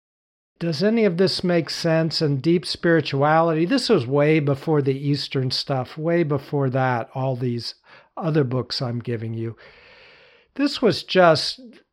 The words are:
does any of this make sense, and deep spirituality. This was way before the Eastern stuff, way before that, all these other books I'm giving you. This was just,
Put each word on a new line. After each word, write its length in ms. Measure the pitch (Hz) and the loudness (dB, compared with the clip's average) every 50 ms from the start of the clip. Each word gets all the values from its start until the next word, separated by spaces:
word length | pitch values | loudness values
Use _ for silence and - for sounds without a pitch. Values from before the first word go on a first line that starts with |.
| _ _ _ _ _ _ _ _ _ _ _ - | _ _ _ _ _ _ _ _ _ _ _ -8
does 220 | 170 170 160 135 185 | -6 -4 -2 0 0
any 220 | 214 226 233 220 | 2 2 4 2
of 120 | 202 170 | 2 2
this 260 | 170 196 180 - - - | 2 2 2 0 0 0
make 260 | 180 175 170 160 - | 0 2 0 0 -2
sense, 520 | - - - 170 160 160 165 160 - - | -4 -4 0 0 2 2 2 0 -2 -2
and 200 | 160 147 143 135 | 0 0 0 0
deep 240 | - 165 170 180 - | 0 2 0 0 0
spirituality. 1000 | - - - - 170 165 165 - - 143 135 139 151 156 160 165 170 160 156 170 | -4 -8 -2 0 2 2 2 2 0 -2 0 2 2 4 4 2 2 2 0 0
This 240 | 175 247 254 - - | 0 0 0 2 2
was 180 | 226 156 120 | 2 2 2
way 320 | 120 139 143 147 151 156 160 | 0 0 2 4 4 4 2
before 440 | 143 139 135 139 - 165 156 147 135 | 2 0 -2 -2 0 0 0 2 2
the 140 | 139 135 | 0 -2
Eastern 540 | 135 143 143 143 139 - - - 139 127 127 | -2 0 -2 -2 -2 -2 -4 -4 -2 -2 -2
stuff, 480 | - - - - 139 131 123 - - 156 | -4 -4 -4 -4 -4 -4 -4 -6 -8 -6
way 240 | 156 170 170 175 170 | -2 0 0 2 2
before 480 | 143 147 135 139 - 147 143 139 131 | 0 0 -2 -4 -4 -2 0 0 0
that, 400 | 123 135 131 127 123 117 113 - - | 0 0 0 0 0 -2 -4 -6 -6
all 200 | 135 131 135 127 | -4 -4 -4 -2
these 400 | 120 131 123 120 120 117 - - _ _ _ - - _ _ - | -2 -4 -4 -4 -4 -8 -10 -14 _ _ _ -20 -20 _ _ -12
other 280 | - 214 160 151 160 139 | -6 -4 -2 0 0 0
books 360 | 120 127 123 117 - - - | 0 0 -4 -4 -4 -6 -6
I'm 200 | 135 120 120 120 | -6 -6 -6 -6
giving 340 | - 123 120 110 113 113 113 | -6 -6 -6 -6 -6 -8 -8
you. 220 | 113 113 117 110 - - - - - - - - - - - - - _ _ _ _ _ _ - | -6 -8 -8 -10 -12 -18 -20 -20 -20 -20 -20 -20 -20 -20 -20 -20 -20 _ _ _ _ _ _ -6
This 260 | - 285 285 - - | -4 -4 -2 -2 0
was 220 | 254 202 160 - - | 0 0 0 0 -4
just, 580 | - - 185 180 170 160 143 - - - - 269 220 - - _ _ | -2 4 6 6 6 6 4 0 -6 -8 -12 -16 -20 -20 -20 _ _